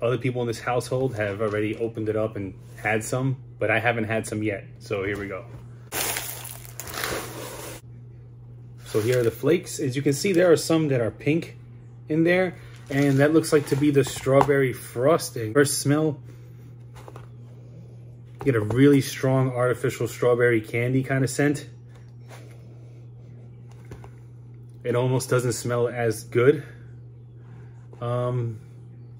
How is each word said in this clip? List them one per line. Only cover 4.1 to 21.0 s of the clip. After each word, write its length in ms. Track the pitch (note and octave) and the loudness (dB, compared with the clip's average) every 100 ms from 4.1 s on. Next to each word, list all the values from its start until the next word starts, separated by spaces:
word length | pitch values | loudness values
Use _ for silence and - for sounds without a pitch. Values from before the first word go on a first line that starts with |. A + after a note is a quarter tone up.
| A2+ A#2 | -2 -2
some 160 | G#2+ | -4
yet. 220 | G#2+ G2 - - | -2 -4 -8 -16
So 240 | - G2+ | -6 -4
here 140 | G2 G2+ | -4 -4
we 100 | G2 | -6
go. 160 | F#2 - - - - - - - - - - - - - - - - - - - - - - - - - - - - - - - - - - - | -10 -12 -18 -18 -20 -10 -6 -4 -4 -8 -12 -14 -16 -16 -14 -12 -8 -6 -6 -8 -12 -12 -12 -14 -14 -16 -20 -20 -20 -20 -20 -20 -20 -20 -18 -6
So 80 | A2 | -2
here 200 | A2 B2+ | 2 2
are 20 | |
the 80 | A2+ | 2
flakes. 480 | - - F3 - - | 0 2 2 0 -4
As 180 | D3 B2+ | -4 0
you 60 | |
can 100 | C#3+ | 0
see, 200 | C#3 G3+ | 0 2
there 200 | E3+ F3+ | 4 6
are 40 | D3 | 6
some 320 | - E3 D#3 | 4 0 2
that 120 | C3 | 0
are 100 | A2 | -2
pink 460 | - C#3+ E3 - - - - - - - | -2 0 0 -2 -12 -20 -20 -20 -14 -2
in 140 | D#3 | 2
there, 320 | E3 F#3 F3+ - - - - | 4 4 0 -4 -16 -16 -2
and 280 | C#3 C#3+ C3+ | 2 4 6
that 120 | D3 | 6
looks 180 | D#3+ D#3+ | 6 4
like 180 | D3+ - | 2 2
to 80 | C3+ | 2
be 140 | D3 | 4
the 140 | C#3 | 4
strawberry 680 | C3 - - C3+ C#3 C#3 C3 | 2 0 4 6 6 4 2
frosting. 800 | - - A#2 C3+ E3 - B2 A2 | -2 -8 0 2 2 0 -6 0
First 240 | C#3 C#3 - | 4 4 2
smell, 420 | C#3 D3 D#3 C#3+ - - - - - - - - - - - - - - - - - - - - - - | 0 2 0 -4 -12 -20 -20 -20 -20 -20 -20 -20 -18 -18 -18 -20 -20 -20 -20 -20 -20 -20 -20 -20 -20 -4
you 120 | C#3 | 0
get 20 | |
a 60 | A2+ | 2
really 400 | G#2 A#2+ C#3+ C#3+ | 2 6 8 8
strong 500 | - - C3 C3 C3 | 4 -2 2 2 2
artificial 560 | B2 B2 B2+ C3 - A#2 | 2 0 0 -2 -2 -6
strawberry 540 | - B2 B2 A#2+ A2+ | 0 2 4 4 4
candy 420 | G#2+ A#2 B2 C3 | 0 -2 0 0